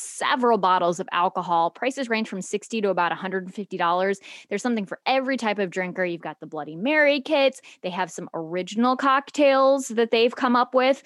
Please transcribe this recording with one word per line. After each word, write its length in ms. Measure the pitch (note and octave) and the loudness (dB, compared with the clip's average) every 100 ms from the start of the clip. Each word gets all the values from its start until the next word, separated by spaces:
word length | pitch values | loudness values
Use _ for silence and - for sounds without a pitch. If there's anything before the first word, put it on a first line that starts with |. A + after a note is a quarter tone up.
several 560 | - - - C#4 A#3+ A3+ | -14 -6 -2 2 2 2
bottles 420 | F#3 F#3 F3 F3 | 4 2 2 -2
of 80 | F#3 | -4
alcohol. 580 | F3 F#3 F#3 F3 E3+ E3 | 0 0 0 0 2 2
Prices 400 | - B3 C4+ B3 | 0 -4 -4 -2
range 180 | A3 A3 | -2 -2
from 140 | G3 | -6
sixty 400 | F3+ G#3 - A3+ | -6 -6 -4 -2
to 80 | G3+ | 0
about 220 | F#3 F3 | 0 0
a 20 | |
hundred 300 | E3 F#3+ F#3+ | -2 -4 -6
and 100 | F#3 | -8
fifty 240 | G3+ G3 F3+ | -10 -10 -2
dollars. 420 | F3 F3+ F#3+ G3 - - - | 0 2 0 -2 -8 -20 -8
There's 100 | G3+ | -6
something 220 | B3 A#3 | -2 -2
for 160 | F#3+ - - | -4 -6 -2
every 320 | C4 C4 C4 | 0 0 -2
type 200 | A3+ G#3 | -2 -2
of 120 | F#3+ | -2
drinker. 340 | F3 F3+ E3+ | -2 -6 -4
You've 160 | F3+ E3+ | -4 -4
got 200 | E3 D3+ | -10 -12
the 60 | D#3 | -12
Bloody 300 | D#3 D3 D#3+ | -10 -10 -6
Mary 440 | A3+ D#4 C#4+ C#4+ | -2 4 4 2
kits. 400 | C#4 D4+ C4+ - - - | 0 2 2 0 -14 -12
They 60 | F#3 | -10
have 200 | F3+ A#3+ | -6 -6
some 180 | - F#3 | -6 -10
original 640 | E3 D#3+ F3 F3+ G#3 B3 B3+ | -10 -6 -6 -6 0 0 2
cocktails 920 | C4+ C4+ C#4 - C#4+ C4+ C4+ C#4 C4+ | 2 2 0 2 4 6 6 4 0
that 220 | A3+ A#3 | -2 2
they've 240 | A#3 A#3 - | 4 2 2
come 200 | C4 B3 | 2 2
up 180 | B3 | 2
with. 280 | B3+ C4 C#4 | 2 2 2